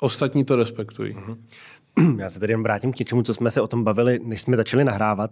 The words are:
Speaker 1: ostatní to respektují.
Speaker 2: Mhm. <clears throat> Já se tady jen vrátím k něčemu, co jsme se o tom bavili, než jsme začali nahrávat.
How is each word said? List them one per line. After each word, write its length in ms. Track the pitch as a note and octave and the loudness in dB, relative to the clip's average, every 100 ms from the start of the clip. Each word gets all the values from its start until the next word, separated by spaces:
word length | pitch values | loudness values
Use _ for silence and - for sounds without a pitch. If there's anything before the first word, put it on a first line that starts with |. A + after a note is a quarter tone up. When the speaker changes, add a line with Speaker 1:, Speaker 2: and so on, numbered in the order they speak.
Speaker 1:
ostatní 440 | C3+ - C#3 C#3+ | -2 0 0 0
to 120 | C3+ B2+ | 2 2
respektují. 580 | A2+ A2 G#2+ - G#2 | 0 -4 -10 -8 -10
Speaker 2:
Mhm. 220 | G#2+ G#2+ A2+ - - - - _ - E3 A2+ | -10 -12 -14 -18 -20 -20 -20 _ 2 4 2
<clears throat> 40 | |
Já 100 | F#2+ | -2
se 100 | F#2 | -2
tady 120 | G#2+ | 0
jen 100 | A2+ | 0
vrátím 300 | A2 G#2 B2+ | 0 0 -2
k 60 | B2+ | -4
něčemu, 240 | B2 B2+ | -2 0
co 120 | A#2 | 0
jsme 160 | A2 A#2 | 0 0
se 100 | C3+ | 0
o 60 | A2 | 0
tom 180 | A#2+ | 0
bavili, 360 | A2 G#2 A#2+ B2 | 0 2 2 0
než 160 | A#2 G#2+ | -2 -4
jsme 160 | - B2+ | 0 0
začali 280 | A2 B2+ | 2 2
nahrávat. 460 | C#3 G2+ G#2+ G2+ A2 | 2 2 0 0 -4